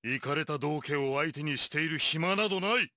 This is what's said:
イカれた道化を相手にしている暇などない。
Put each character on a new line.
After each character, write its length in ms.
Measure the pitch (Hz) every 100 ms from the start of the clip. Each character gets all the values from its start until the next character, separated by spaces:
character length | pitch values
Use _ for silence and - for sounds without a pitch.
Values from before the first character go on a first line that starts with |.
イ 160 | 113 131
カ 140 | 135
れ 100 | 143
た 140 | 156 147
道 220 | 143 151
化 200 | 139 143
を 180 | 135 139
相 140 | 160
手 100 | 143
に 160 | 151 135
し 100 | -
て 140 | 151
い 60 | 160
る 100 | 156
暇 380 | - 156 170 196
な 120 | 214
ど 120 | 185
な 200 | 196 240
い。 100 | 190